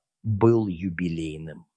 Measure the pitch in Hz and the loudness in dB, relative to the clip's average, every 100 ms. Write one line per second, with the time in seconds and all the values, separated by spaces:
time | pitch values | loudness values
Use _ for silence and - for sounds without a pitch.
0 | _ _ 113 101 113 117 104 85 95 85 | _ _ -4 4 6 6 2 -4 -6 -4
1 | 90 82 80 78 80 76 - | -4 -4 -6 -8 -12 -16 -20